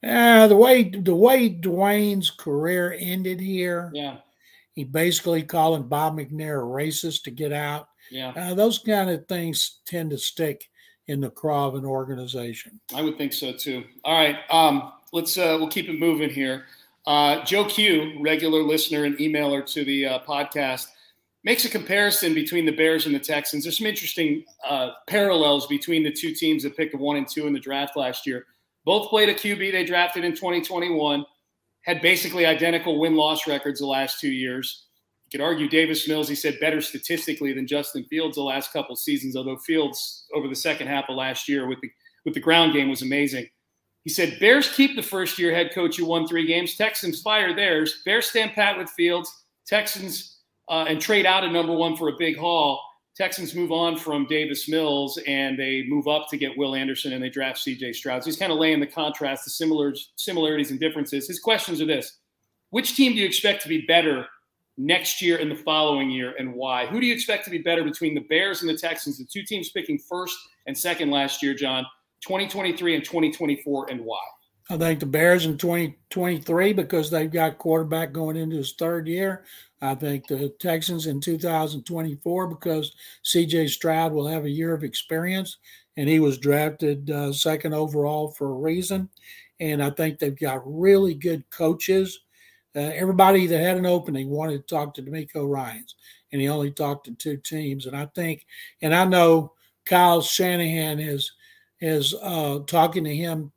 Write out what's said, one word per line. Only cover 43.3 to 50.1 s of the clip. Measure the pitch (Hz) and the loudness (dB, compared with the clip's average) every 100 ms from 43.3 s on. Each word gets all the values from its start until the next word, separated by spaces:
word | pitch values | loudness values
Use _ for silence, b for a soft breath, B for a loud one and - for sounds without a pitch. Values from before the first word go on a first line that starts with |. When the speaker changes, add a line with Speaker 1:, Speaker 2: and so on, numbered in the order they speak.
| 131 117 _ _ _ _ _ | -2 -10 _ _ _ _ _
Speaker 2:
He | 160 | -8
said, | - 170 - | 0 0 4
Bears | 202 262 277 | 8 8 6
keep | - 269 | 4 4
the | 277 | 4
first-year | - 190 180 - 175 | -4 -4 -4 0 0
head | 165 170 | 2 0
coach | 185 170 165 | 0 -2 0
who | 165 | 0
won | 165 160 | 0 0
three | 165 160 | 0 2
games. | 165 180 - | 0 0 -2
Texans | 214 - 185 165 | -2 -2 -6 -6
fire | 214 214 190 170 | 0 0 2 0
theirs. | 202 156 156 - | 2 2 0 -4
Bears | - 220 233 | 0 0 2
stand | 233 214 | 0 -2
pat | 214 202 185 | 0 0 0
with | 180 | -8
Fields. | - 170 175 180 - _ _ - | 0 2 2 -4 -16 _ _ -2
Texans | 214 208 202 190 | -2 0 -6 -8